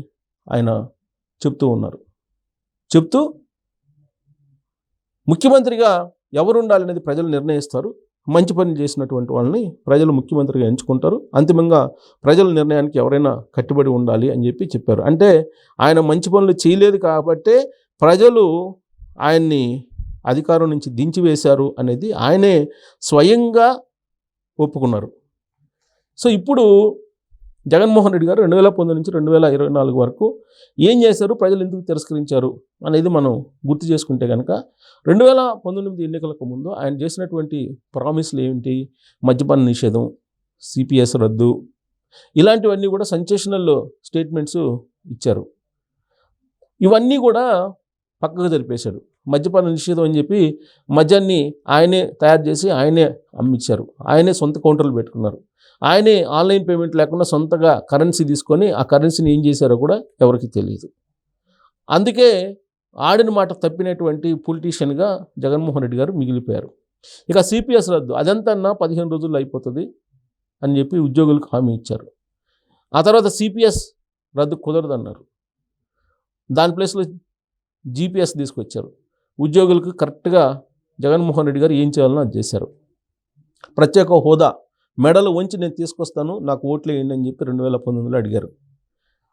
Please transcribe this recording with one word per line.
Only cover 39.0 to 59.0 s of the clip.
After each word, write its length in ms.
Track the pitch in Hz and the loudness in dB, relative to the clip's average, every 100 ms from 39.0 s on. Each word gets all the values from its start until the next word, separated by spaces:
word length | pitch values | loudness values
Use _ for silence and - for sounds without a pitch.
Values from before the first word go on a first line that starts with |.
| _ _ 127 | _ _ 0
మద్యపాన 320 | 127 143 143 123 | 0 2 2 2
నిషేధం, 340 | 117 120 113 117 - _ _ _ _ - | 2 0 0 -4 -8 _ _ _ _ -12
సిపిఎస్ 480 | - 131 135 120 - | -6 -2 2 2 2
రద్దు, 260 | 110 110 120 - - _ _ _ _ _ _ - | 0 0 0 -2 -8 _ _ _ _ _ _ 0
ఇలాంటివన్నీ 480 | 180 226 214 196 196 | 2 2 0 -2 -2
కూడా 120 | 196 208 | -4 -4
సెన్సేషనల్ 600 | 175 175 202 196 196 175 139 - _ - | -6 -4 -4 -4 -4 0 0 -2 _ -10
స్టేట్మెంట్స్ 500 | 165 156 160 151 175 147 120 - _ 175 | -6 -6 -6 -6 -6 -4 -6 -10 _ -20
ఇచ్చారు. 300 | 123 131 101 101 _ _ _ _ _ _ _ _ _ _ _ _ - 190 | -8 -4 -4 -6 _ _ _ _ _ _ _ _ _ _ _ _ 0 4
ఇవన్నీ 320 | 220 240 277 247 | 4 4 2 2
కూడా 180 | 226 254 190 190 185 _ _ _ - | 2 0 0 -2 -10 _ _ _ -8
పక్కకు 260 | 156 170 180 | -8 -4 -2
జరిపేశాడు. 460 | 160 120 120 117 82 _ _ - | -2 -4 -8 -8 -12 _ _ -4
మద్యపాన 360 | 143 160 185 175 165 | -2 0 0 0 -2
నిషేధం 280 | 165 170 160 | -4 -2 0
అని 80 | 156 | 0
చెప్పి 220 | 147 208 160 151 - _ - - | 0 0 0 -2 -16 _ -2 2
మద్యాన్ని 440 | 156 202 190 180 143 147 - 143 | 4 4 2 -2 -2 -6 -2 2
ఆయనే 240 | 170 185 - - | 2 2 -2 0
తయారు 220 | 156 160 151 | 4 4 2
చేసి 180 | 151 185 151 | -2 -2 0
ఆయనే 240 | 143 165 151 - _ - | 2 2 2 -2 _ -6
అమ్మించారు, 440 | 123 127 - 110 - - - | -2 -2 -2 -4 -4 -12 0
ఆయనే 200 | 147 180 185 | 2 2 0
సొంత 160 | 151 147 | -2 0
కౌంటర్లు 300 | 156 151 143 120 | 0 2 0 -2
పెట్టుకున్నారు, 400 | 113 117 107 101 _ _ _ - 143 | -6 -6 -6 -8 _ _ _ -6 0
ఆయనే 240 | 180 214 208 165 147 | 2 4 2 0 0
ఆన్‌లైన్ 260 | 185 196 170 | 0 0 0
పేమెంట్ 260 | 175 170 165 | -2 -2 -2
లేకుండా 240 | 151 170 170 | -2 -2 -2
సొంతగా 400 | 151 160 170 160 123 - | -2 -2 2 2 2 0
కరెన్సీ 340 | 143 170 170 151 | 0 0 0 -2
తీసుకొని 360 | 143 - 156 202 120 | -2 0 0 0 0
ఆ 20 | 127 | 2
కరెన్సీని 380 | 143 | 2